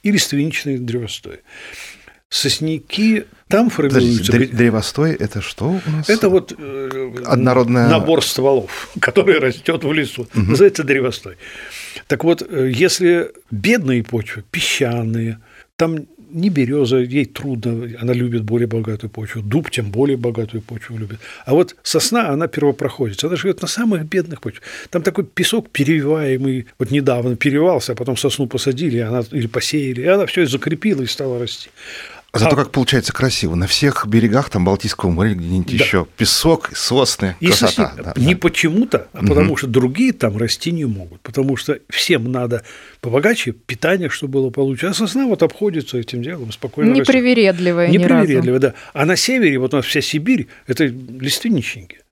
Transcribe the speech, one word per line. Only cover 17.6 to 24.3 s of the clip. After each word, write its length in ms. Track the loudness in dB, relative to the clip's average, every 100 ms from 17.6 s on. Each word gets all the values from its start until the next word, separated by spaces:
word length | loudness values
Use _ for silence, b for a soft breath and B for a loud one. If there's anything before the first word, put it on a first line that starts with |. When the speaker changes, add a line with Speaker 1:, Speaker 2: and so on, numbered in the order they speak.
| -4 -6 -8 -6
Speaker 1:
она 120 | -2
любит 300 | 0 0 -2
более 240 | -2 0 0
богатую 420 | -2 -4 -6 -8
почву, 300 | -10 -10 -8
дуб 300 | -2 -2 -2
тем 220 | -6 -4
более 240 | 0 0 0
богатую 460 | -2 -4 -6 -8
почву 360 | -10 -16 -12 -10
любит. 220 | -10 -12 B B 0
А 60 |
вот 220 | 2 2 -4
сосна, 460 | -2 0 0 0 0
она 180 | 0 -2
первопроходец, 720 | 0 0 2 -4 -2 -4 -2
она 140 | -4 -2
живёт 260 | -2 -2
на 60 | -4
самых 360 | -2 0 0 -2
бедных 340 | -4 -4